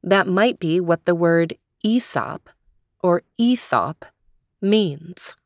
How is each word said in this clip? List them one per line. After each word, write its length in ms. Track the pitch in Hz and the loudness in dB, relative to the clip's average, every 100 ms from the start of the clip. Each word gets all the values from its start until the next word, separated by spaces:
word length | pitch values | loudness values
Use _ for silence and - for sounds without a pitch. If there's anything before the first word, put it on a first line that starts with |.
That 260 | 175 196 190 | 2 0 2
might 320 | 180 233 233 | 2 0 0
be 200 | 165 175 | -2 -2
what 260 | 170 165 - | 0 -2 0
the 100 | 175 | 0
word 420 | 170 165 165 - _ _ | 2 2 0 -6 _ _
Aesop 680 | 214 240 - - - - _ _ _ _ _ _ | -2 2 2 0 -4 -12 _ _ _ _ _ _
or 220 | 180 175 _ - | 0 0 _ -2
Aethop 680 | 233 247 - 120 95 160 - _ _ _ _ _ | 0 0 0 -2 -2 -8 -18 _ _ _ _ _
means. 760 | 196 214 190 143 170 180 - - | 0 0 0 -6 -12 -6 -6 -6